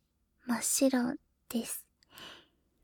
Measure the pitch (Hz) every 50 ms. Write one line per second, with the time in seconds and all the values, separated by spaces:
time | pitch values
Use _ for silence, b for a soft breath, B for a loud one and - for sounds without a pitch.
0 | _ _ _ _ _ _ _ _ - 247 233 220 - - - - 277 262 262 247
1 | 240 247 - - _ _ _ _ _ - - 233 226 - - - - _ _ _
2 | _ B B B B B B B B B B _ _ _ _ _